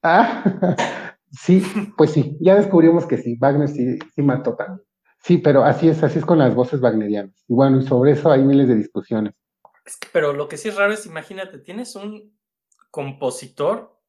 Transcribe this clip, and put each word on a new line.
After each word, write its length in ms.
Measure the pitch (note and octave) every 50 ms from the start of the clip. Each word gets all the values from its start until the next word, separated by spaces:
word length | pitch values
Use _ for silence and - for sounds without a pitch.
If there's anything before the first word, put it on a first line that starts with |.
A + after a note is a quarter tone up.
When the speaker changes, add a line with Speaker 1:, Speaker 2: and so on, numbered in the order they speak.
Speaker 1:
Ah, 420 | - E3+ E3 G3 A3+ A#3 - - - F#3+ - - - F3+ D#3 - - - - - - - - _ _ _
sí, 320 | C#3+ - - - F3+ F#3+ - - - A3 G3+ - -
pues 160 | - D#3+ -
sí, 240 | - D#3 B2 - - -
ya 160 | D#3+ F#3 F#3+
descubrimos 500 | G3+ G3+ G3 F#3+ E3+ D#3+ E3 E3 E3+ -
que 100 | - B2+ -
sí, 180 | - A#2+ A#2 A#2
Wagner 300 | C3 C#3 C#3+ D3 D3 C#3+
sí, 300 | D3 C#3 B2 B2+ A#2+ - - - _
sí 80 | -
mató 320 | C#3+ C#3 B2+ - - B2 A#2
también. 280 | - G#2 G2 F#2 F#2+ _ _ _ _ _ _ _ _
Sí, 160 | _ - F3+ E3
pero 260 | - D3+ C#3 C3+ -
así 240 | D3 - - E3+ D#3+
es, 140 | D#3 D#3
así 160 | - C#3 - E3
es 60 | D3+
con 120 | - F3+ D#3+
las 160 | C#3 B2 -
voces 260 | B2 B2 - - C3+
wagnerianas. 640 | B2 A#2+ A2 A2 G#2+ G2+ G#2+ G#2 G2 - _ _ _ _
Y 60 | B2
bueno, 260 | B2 C#3 C3+ C3 C3+
y 60 | C3
sobre 260 | - C3+ B2 B2+ D3
eso 180 | C#3+ C#3+ - E3
hay 120 | D3 C3
miles 260 | C3+ C#3 C#3 C#3 C#3 B2
de 80 | A#2+
discusiones. 580 | G#2+ G#2 - _ G2+ F#2+ _ A#2 A2 G#2+ G2+ - _ _ _ _ _ _ _ _ _ _
Speaker 2:
Es 120 | - - -
que, 100 | - -
pero 200 | _ F3 D3+ D3
lo 160 | C#3 C#3+ D3 D3
que 80 | -
sí 120 | - - A3
es 80 | G3
raro 160 | G3 G3+ G3+
es, 120 | G#3+ G#3 -
imagínate, 520 | F3+ D#3+ D#3+ D#3 _ G3 F#3+ F#3+ F#3+ - C#3
tienes 360 | _ - F#3 G#3+ B3 - -
un 380 | D4 G3+ G#3+ G#3+ G#3+ G#3 _ _ _ _ _ _ _ _ _ _ _ _ _
compositor 1080 | - D#3 C#3 C#3 C3+ - C#3+ D3 - - - - _ - D3 E3 G#3+ A3+ - _ _ _ _